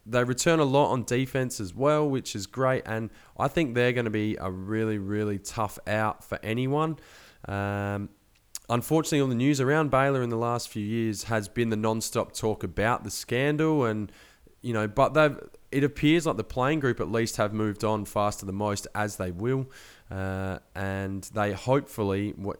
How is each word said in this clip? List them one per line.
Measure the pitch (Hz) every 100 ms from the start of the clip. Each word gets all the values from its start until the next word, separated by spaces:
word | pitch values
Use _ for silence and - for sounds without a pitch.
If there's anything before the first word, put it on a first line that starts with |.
they | - 123
return | 123 123 175 165
a |
lot | 143 135 120
on | 127
defense | 110 123 131 135 127 -
as | 95
well, | 87 143 151 151
which | 131 -
is | 104 95
great, | 123 131 131
and | - 110 113 - - -
I | 135
think | 175 147 120
they're | 123
gonna | 123 117
be | 107 107 104
a | 95
really, | 92 95 110 110 107
really | 95 104 107 98
tough | - - 104 - -
out | 107 107 -
for | - -
anyone. | 107 117 131 147 160 151 - - - - -
Um, | 101 101 101 101 101 101 _ _ _ _ - -
unfortunately, | 120 - 156 156 147
all | 135
the | 120
news | 135 139
around | 127 151 151
Baylor | 131 139 135
in | 120
the | 113
last | 120 120 -
few | 113
years | 104 113 113 101
has | - 113 101
been | 120 117
the | 107
non-stop | 110 110 - 117 92
talk | - 113 101
about | 95 85 107 123
the | 104
scandal, | - - 123 139 151 160 151
and, | 120 107 101 - - _ - _
you | 123
know, | 113 107
but | 104 131
they've, | 143 151 - - - -
it | 139
appears | 143 - 147 165 156
like | 107
the |
playing | 107 127 127 156
group | 135 117
at | 85
least | 113 113 -
have | 107
moved | 107 107 98
on | 107 107
faster | 101 107 104 - 98
than | 95
most, | 104 101 -
as | 101 107 -
they | 92
will, | 87 117 135 131 - - - -
uh, | 95 95 95 95 92 _
and | 95 98 98 98 98 -
they | 107 104
hopefully | 98 123 139 143 - 101 98 104
w-, | - 98